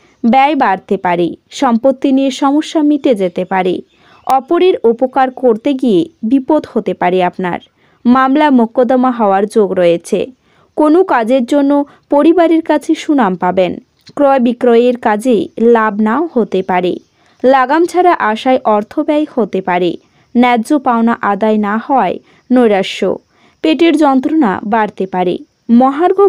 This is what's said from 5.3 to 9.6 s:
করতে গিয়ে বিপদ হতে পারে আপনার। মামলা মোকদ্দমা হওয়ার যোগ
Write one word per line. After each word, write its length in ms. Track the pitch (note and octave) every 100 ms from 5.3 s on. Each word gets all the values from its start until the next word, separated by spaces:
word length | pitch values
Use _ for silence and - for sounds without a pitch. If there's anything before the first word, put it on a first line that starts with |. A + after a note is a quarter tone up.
করতে 380 | C4 B3+ A3 C#4+
গিয়ে 280 | C4 B3 F3+ - _
বিপদ 380 | A3 C4+ C4+ D4+ -
হতে 260 | A3+ A3
পারে 260 | F3+ F3+ F#3
আপনার। 360 | F3+ F3+ F3+ E3+ - _ _ _ A#3
মামলা 420 | B3+ C4 C#4+ D4+
মোকদ্দমা 600 | B3+ A3+ C4 B3 C4 B3+
হওয়ার 320 | A#3+ G#3 F#3+ G#3
যোগ 220 | A#3